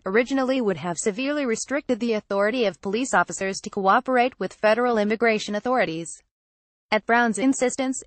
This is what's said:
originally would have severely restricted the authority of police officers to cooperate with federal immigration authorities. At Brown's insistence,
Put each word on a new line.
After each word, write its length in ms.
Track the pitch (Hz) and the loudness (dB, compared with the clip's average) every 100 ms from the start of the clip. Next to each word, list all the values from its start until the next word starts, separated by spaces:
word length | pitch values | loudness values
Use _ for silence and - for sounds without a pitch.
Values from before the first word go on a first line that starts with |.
| 190 | 0
originally 560 | 214 247 269 254 269 | 0 2 0 0 0
would 160 | 208 160 | 0 -2
have 200 | 175 165 | -4 -4
severely 480 | 220 190 269 294 254 | -2 -2 -2 -2 -2
restricted 540 | 220 - 285 - 220 | -4 -4 -4 -2 -2
the 140 | 233 | -2
authority 500 | 214 - 196 208 254 | -2 -2 0 0 0
of 160 | 202 - | -2 -2
police 340 | 196 220 262 | -4 -4 0
officers 460 | 185 175 - 190 196 | 2 0 -2 -6 -6
to 60 | - | -8
cooperate 680 | 208 190 233 262 247 254 - | -2 2 2 2 2 2 -2
with 140 | 185 | -8
federal 440 | - 214 220 247 220 | 0 2 2 2 2
immigration 580 | 208 220 233 214 - 208 | 0 2 2 0 -2 -4
authorities. 680 | 247 254 170 165 165 - _ _ _ _ _ _ - | -2 0 0 -4 -10 -16 _ _ _ _ _ _ -2
At 160 | 214 - | -2 2
Brown's 320 | 233 233 202 | 2 2 2
insistence, 640 | 269 - 247 - 262 254 | 2 2 0 0 -4 -6